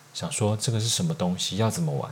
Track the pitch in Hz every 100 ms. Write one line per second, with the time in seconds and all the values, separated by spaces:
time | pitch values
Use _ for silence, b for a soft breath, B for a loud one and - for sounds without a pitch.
0 | - - 85 - 104 107 - 113 113 -
1 | 85 80 90 90 - 95 110 87 80 69
2 | -